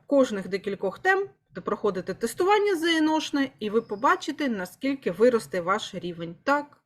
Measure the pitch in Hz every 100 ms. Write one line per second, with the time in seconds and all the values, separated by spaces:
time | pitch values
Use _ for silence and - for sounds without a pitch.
0 | - 285 254 202 190 190 196 196 190 -
1 | 370 381 392 - _ - - 208 214 185
2 | 175 185 233 - 359 415 415 339 339 330
3 | 311 311 302 285 262 - 214 220 226 208
4 | 285 359 - 285 285 208 180 - 269 277
5 | 208 170 247 233 - 185 170 208 - 185
6 | 180 165 170 170 - 285 285 _